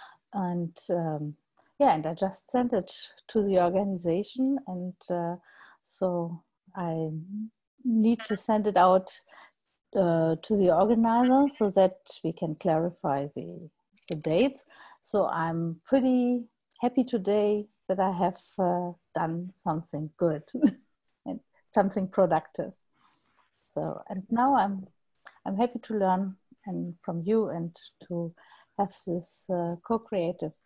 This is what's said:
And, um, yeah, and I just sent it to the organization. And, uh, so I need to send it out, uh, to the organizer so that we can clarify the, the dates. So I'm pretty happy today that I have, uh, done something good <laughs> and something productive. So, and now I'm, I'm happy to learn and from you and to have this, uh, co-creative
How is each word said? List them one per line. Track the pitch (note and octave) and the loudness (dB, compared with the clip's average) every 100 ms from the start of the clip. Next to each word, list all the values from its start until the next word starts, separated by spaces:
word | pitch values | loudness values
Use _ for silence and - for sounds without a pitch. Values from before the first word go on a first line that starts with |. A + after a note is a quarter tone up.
| - - _ | -20 -20 _
And, | G3+ F3+ F3 E3+ - - | -4 -4 -2 -6 -8 -4
um, | F3 E3 D3+ D3+ D3+ _ _ _ - | -2 -2 -4 -6 -10 _ _ _ 0
yeah, | C#4 | 2
and | D#3+ D#3 | 2 0
I | |
just | D#3+ F#3+ F#3+ - | -4 -4 -6 -4
sent | B3+ B3 | -2 0
it | A3+ F3+ - - - - | -2 -4 -10 -16 -20 -6
to | A3+ | -2
the | G3+ F#3 | 2 4
organization. | F3 F#3+ G3+ F#3 E3+ E3+ - B3+ C4 C#4 A3+ | 4 2 0 -2 -2 -2 -2 -2 -2 -2 -4
And, | F#3 F3+ - - | -8 -8 -10 -6
uh, | F3 E3+ F3 - - - _ | -4 -4 -6 -12 -20 -20 _
so | - - F#3+ F3 E3+ E3 - _ _ F#3+ | -20 -4 -2 -2 -4 -8 -14 _ _ -8
I | F3 D#3+ D#3+ D#3 F3 G#3 A3 - _ _ | -4 -4 -4 -6 -8 -8 -10 -12 _ _
need | B3+ A3+ A3 A#3 - | 0 4 4 2 -2
to | G3+ | -6
send | - G#3+ G#3 | 0 0 2
it | G3 | 6
out, | F#3 F#3 F#3 - - - - _ _ _ _ - | 6 6 2 -8 -18 -20 -20 _ _ _ _ 0
uh, | F3 E3 D#3+ D#3+ | 2 4 2 0
to | - G#3+ | 0 2
the | F#3 | 4
organizer | E3 G3+ A#3 A3+ A#3 B3 C4 C#4+ | 4 4 4 4 4 4 4 4
so | - G#3 | 2 2
that | F#3 F#3 - - - | 4 4 2 -12 -8
we | D#3+ | -6
can | D#3+ E3 D#3 | -4 -6 -2
clarify | F#3 D#3 E3+ E3+ F3 C#3 C#3+ | 0 2 0 -4 -2 -2 -4
the, | - E3+ F3 E3+ _ _ _ - | -8 -12 -14 -18 _ _ _ -10
the | D#3+ | -6
dates. | D#3 E3 C4+ C4+ - - - - | 0 2 2 0 -14 -20 -20 -20
So | - G#3 F3 | -4 -2 0
I'm | E3 E3 E3 E3 E3 | 0 -2 -2 -4 -6
pretty | - C4+ B3+ B3+ B3 B3 A#3 _ _ _ | 0 2 4 2 2 0 -4 _ _ _
happy | B3 B3 | -2 0
today | B3 A#3 G3 G#3 G#3 G#3 G#3 _ - | 0 -2 0 2 2 0 -4 _ -6
that | F#3+ | 0
I | G3 | 0
have, | F3+ F#3 F#3 - - | 2 0 -2 -8 -2
uh, | F3+ F3 F3 F3 _ | 0 0 -2 -8 _
done | D#3+ E3 E3 F3+ | -4 -4 -4 -8
something | - F3+ D#3+ E3 D3 D#3 - | -8 -4 -4 -4 -8 -8 -2
good | E3+ D3+ - | -2 -2 -6
<laughs> | - D4 - _ _ _ _ - | 0 2 0 _ _ _ _ -14
and | F3+ - _ _ | -14 -16 _ _
something | - G3 G3+ F#3 | 0 2 0 -2
productive. | - F3+ E3 - - F3 - _ _ _ _ _ _ _ _ _ | 2 4 2 -2 -8 -10 -12 _ _ _ _ _ _ _ _ _
So, | - D#3 - - | -8 -8 -8 -10
and | F#3+ F#3+ | -12 -4
now | A3+ B3+ C4+ | 0 2 2
I'm, | - F#3+ F#3+ _ _ _ - - - | 2 -2 -10 _ _ _ -20 -14 -6
I'm | G3 | -2
happy | A#3+ A#3+ | -2 -4
to | - | -6
learn | A3 F#3+ F#3 G3 F#3+ _ - - | 0 2 2 0 -8 _ -20 -10
and | F3 F3 E3+ | -8 -8 -8
from | - E3+ | -8 -6
you | E3+ A3 G3+ | 0 0 0
and | E3+ E3+ - - _ - | -4 -8 -10 -20 _ -8
to | E3+ E3+ - - - _ - | -6 -6 -10 -20 -20 _ -4
have | G3 - - | -4 -6 -6
this, | F3 E3 - - | -6 -6 -14 -6
uh, | F3+ E3+ E3+ - | -2 -2 -6 -4
co-creative | A3+ A3+ G3+ E3+ F3+ D#3+ - | -4 -2 -2 -2 -4 -8 -10